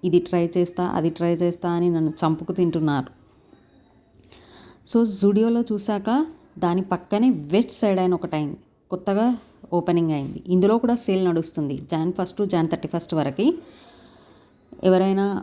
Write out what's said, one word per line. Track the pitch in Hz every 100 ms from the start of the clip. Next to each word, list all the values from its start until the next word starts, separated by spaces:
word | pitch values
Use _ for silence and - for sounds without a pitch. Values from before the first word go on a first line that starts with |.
| 185
ఇది | 175 175
ట్రై | 180 170 180
చేస్తా, | 175 175 180 -
అది | 160 165
ట్రై | 170 170
చేస్తా | 175 175 180 170
అని | 175 170
నన్ను | 160 156
చంపుకు | 160 156 165 180
తింటున్నారు. | 175 165 156 143 127 - _ _ _ _ _ _ _ _ _ _ - - - - - - -
So, | 233 233 196
Zudio-లో | 196 202 226 233 240
చూశాక | 208 202 208 202 247 320 - _ - 175
దాని | 180 190
పక్కనే | 180 - 208 247 175 147
వెస్ట్ | 185 240 -
సైడ్ | 214 190
అని | 185 175
ఒకటి | 170 156
అయింది, | 147 151 _ _ _
కొత్తగా | 185 196 196 233 240 - _ - 175
ఓపెనింగ్ | 170 175 165 151
అయింది. | 139 - - 180
ఇందులో | 196 226
కూడా | 233 233 -
సేల్ | 190 185
నడుస్తుంది. | 165 160 - 147 143 -
Jan | 160 160 185
ఫస్ట్ | 180 -
to | 202
Jan | 180 160 160
థర్టీ | 160
ఫస్ట్ | 170 165 160
వరకు | 139 139 226 349 - - - - - - - - _ _ _ - 185
ఎవరైనా | 185 190 196 202 196